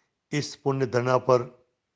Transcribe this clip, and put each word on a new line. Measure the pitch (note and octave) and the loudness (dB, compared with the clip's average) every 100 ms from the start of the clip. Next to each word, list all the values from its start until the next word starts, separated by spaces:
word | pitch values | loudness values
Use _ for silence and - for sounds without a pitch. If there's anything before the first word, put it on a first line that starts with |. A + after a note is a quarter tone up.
| _ _ _ | _ _ _
इस | D3 - - | -6 -6 -6
पुण्य | C#3 C3+ B2+ | -4 -2 -2
धरना | B2 B2 B2+ | 0 2 2
पर | B2+ B2 A#2+ - _ _ _ | 4 2 0 -14 _ _ _